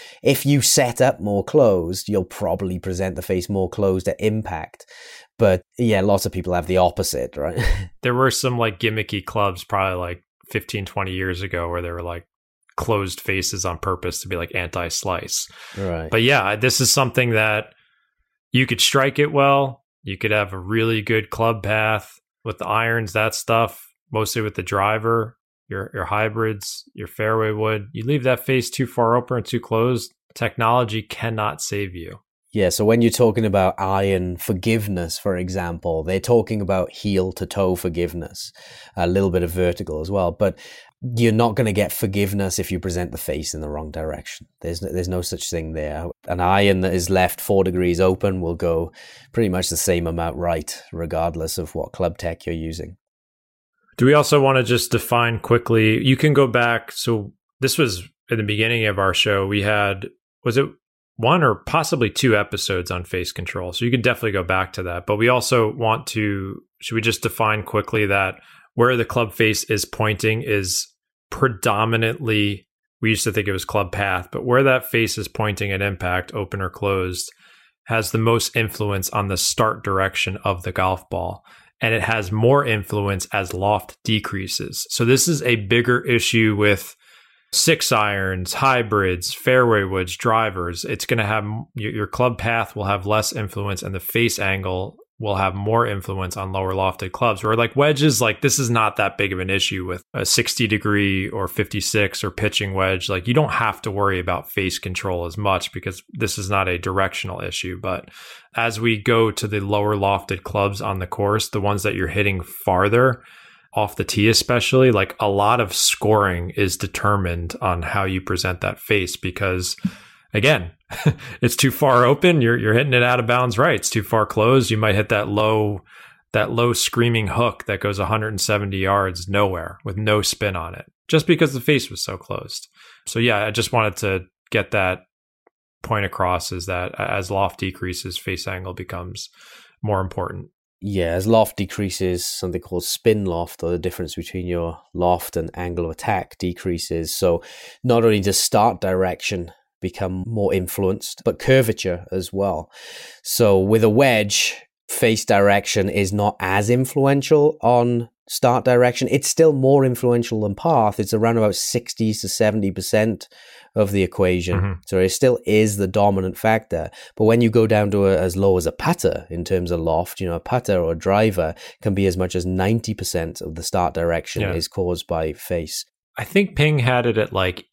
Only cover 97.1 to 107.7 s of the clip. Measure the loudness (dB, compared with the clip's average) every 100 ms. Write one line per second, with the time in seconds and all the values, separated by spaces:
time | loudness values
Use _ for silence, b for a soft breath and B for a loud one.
97.1 | -2 0 0 0 0 2 2 2 4 4
98.1 | 4 2 2 0 0 0 2 2 0 -2
99.1 | 0 -4 -2 -2 0 -2 -4 -6 -8 -8
100.1 | -6 0 0 0 -2 0 0 2 2 2
101.1 | 0 -4 -6 -4 -4 -4 -4 -2 0 0
102.1 | -2 -6 -2 -2 -2 -2 0 0 0 -2
103.1 | -4 0 2 2 0 -2 -2 -6 0 0
104.1 | 0 -2 -4 -4 -4 -2 -4 -6 -6 -4
105.1 | -4 -6 -4 0 0 -2 -8 -10 -12 -12
106.1 | -6 -4 -4 -2 -2 0 -2 -2 0 0
107.1 | -2 -8 -8 -8 -8 -8